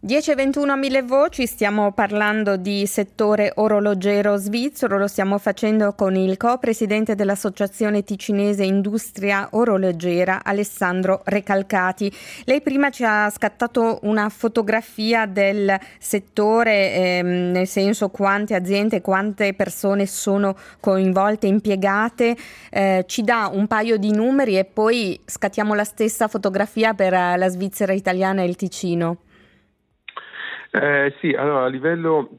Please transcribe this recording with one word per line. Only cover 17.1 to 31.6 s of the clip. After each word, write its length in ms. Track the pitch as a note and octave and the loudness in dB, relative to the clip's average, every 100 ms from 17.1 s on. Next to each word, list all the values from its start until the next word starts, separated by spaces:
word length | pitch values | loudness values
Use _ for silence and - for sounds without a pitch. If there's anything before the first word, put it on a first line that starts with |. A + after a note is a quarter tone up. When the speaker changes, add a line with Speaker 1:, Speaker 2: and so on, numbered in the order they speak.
| F3+ F3+ F3+ F3+ | 2 0 0 0
Speaker 1:
nel 160 | F3+ F#3 | 0 0
senso 420 | - G3 G#3+ G3+ | 0 0 2 -2
quante 460 | - G3 G3 G#3 | 0 0 0 0
aziende, 480 | G3+ F3+ G3+ G#3 G#3 | -2 0 0 2 0
quante 500 | F3 F#3+ G#3 G3+ G3+ | 0 0 0 -2 -2
persone 540 | G3 F#3 - G3+ G3+ G3 | 0 -4 -2 -2 0 -2
sono 480 | - - G3+ G3+ G3 - - | -4 -2 2 0 -2 -12 -4
coinvolte, 680 | - F#3+ F#3+ F#3 G3+ G#3+ G3+ | 0 2 4 2 2 2 2
impiegate, 880 | G3+ G#3+ G3 G3 G3 A3+ - A#3 A#3 - - - | 0 0 0 2 2 0 0 0 0 -8 -20 -8
eh, 340 | - G3 F#3+ F#3 | 0 2 2 0
ci 160 | - | -4
dà 280 | G#3+ A#3 G3+ | 0 0 0
un 140 | F#3+ G#3 | 0 0
paio 320 | A3 A3 A3 | 0 0 0
di 160 | G#3 | 2
numeri 420 | G#3 A#3 C4+ C4 F#3+ | 2 2 2 2 2
e 80 | |
poi 560 | F#3+ - G#3+ A#3+ G3+ - | 0 0 0 2 -2 -6
scattiamo 520 | - - G3+ G3+ G#3+ | -10 -6 -4 -2 -2
la 100 | G#3 | 0
stessa 440 | G#3 - A3 - G#3+ | -2 -2 -2 0 -2
fotografia 680 | A3 G3 F#3+ G3 - A3 | 0 -2 -2 -2 0 0
per, 180 | G3+ F#3+ | 2 2
eh, 240 | F#3 F3+ F3+ | 2 2 2
la 120 | F#3 | 0
Svizzera 440 | F3+ G3 - G3 | 0 -6 -2 -2
italiana 500 | F#3+ F#3+ F#3 F#3+ G3 | 0 0 0 0 0
e 40 | F3+ | -2
il 100 | F3 | -2
Ticino. 600 | F#3 - F#3 E3+ E3+ E3+ _ _ _ _ _ _ _ _ - - - - - - - | -6 -4 -2 0 0 -4 _ _ _ _ _ _ _ _ -18 -18 -18 -14 -12 -14 -4
Speaker 2:
Eh, 440 | - C#3+ C#3+ C#3 C#3 | 0 2 2 0 0
sì, 120 | E3 | -2
allora, 320 | C3+ C#3+ C#3+ | 0 0 0